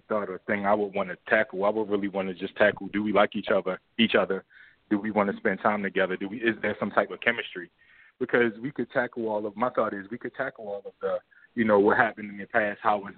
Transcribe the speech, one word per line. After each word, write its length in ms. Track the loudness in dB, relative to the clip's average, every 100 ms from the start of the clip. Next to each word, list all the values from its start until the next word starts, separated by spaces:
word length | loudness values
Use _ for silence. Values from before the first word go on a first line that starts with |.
| -4
thought 220 | -2 -2
or 100 | -6 -4
thing 180 | -2
I 80 | 2
would 220 | 2 2
wanna 220 | -2 -4 -6 0
tackle. 380 | 2 2 0 0
I 40 |
would 200 | 0 0
really 180 | -2 -2
wanna 240 | -2 -4
just 240 | -4 -6 2
tackle: 320 | 2 2 -4
Do 120 | -4
we 100 | 2
like 240 | 4 4 2
each 120 | 0
other, 260 | 0 0 -6 _ 2
each 160 | 4
other? 300 | 4 2 -2 -8 -20 -20 _ -4
Do 100 | -2
we 120 | 0
wanna 220 | 0 0 0
spend 240 | -2 0
time 220 | 0 0
together? 340 | -2 0 0 -2
Do 120 | -6
we, 100 | -4
is 160 | -2 0
there 140 | -2 -4
some 100 | -2
type 200 | 0 0
of 100 | -2
chemistry? 500 | -2 -2 -4 -12 -14 _ _ -20 -20 -8
Because 340 | 0 2 2 0
we 80 | -8
could 200 | -6 -4
tackle 360 | -4 -4 -4 -4
all 160 | -2
of, 120 | -4 -4
my 120 | -2
thought 220 | 0 -2
is 140 | -4 -8
we 80 | -10
could 160 | -10
tackle 340 | -8 -8 -10 -10
all 140 | -10 -10
of 60 | -8
the, 160 | -4 -4 -8 _ _
you 100 | 0
know, 160 | 4 6
what 160 | 6 4
happened 340 | 2 -2 -12
in 80 | -12
the 80 | -4
past, 320 | -2 0 0
how 180 | 0 0
was 160 | -2